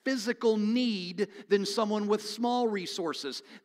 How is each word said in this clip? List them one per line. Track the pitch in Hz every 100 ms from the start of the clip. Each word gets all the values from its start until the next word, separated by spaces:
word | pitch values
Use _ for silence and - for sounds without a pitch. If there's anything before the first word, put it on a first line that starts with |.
physical | 262 262 214 - 233 214
need | 208 247 247 196 180 180 202 - -
than | 202 190
someone | 226 208 214 208
with | 208
small | - 226 240 247 233
resources. | 202 165 - 165 135 139 120 - -